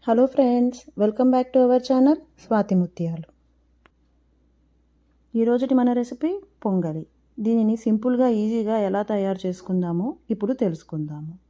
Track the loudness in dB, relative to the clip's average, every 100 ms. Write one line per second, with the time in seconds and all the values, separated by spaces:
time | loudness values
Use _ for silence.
0 | 0 2 2 4 2 4 0 -2 -16 -2
1 | -2 2 2 2 2 2 4 2 2 2
2 | 4 2 -2 _ -4 -2 2 0 0 -4
3 | -8 -8 -14 _ _ _ _ _ _ _
4 | _ _ _ _ _ _ _ _ _ _
5 | _ _ _ -2 0 0 2 2 2 0
6 | -4 -4 -4 -6 -10 _ -2 -2 -2 -6
7 | -12 _ _ -6 -2 0 0 0 0 0
8 | 0 0 2 2 0 -2 -2 -2 0 -2
9 | -2 -2 -2 -2 -4 -8 -4 -2 -2 -2
10 | -4 -8 _ -4 -4 -2 -2 -4 -10 -8
11 | -8 -10 -14 -16 _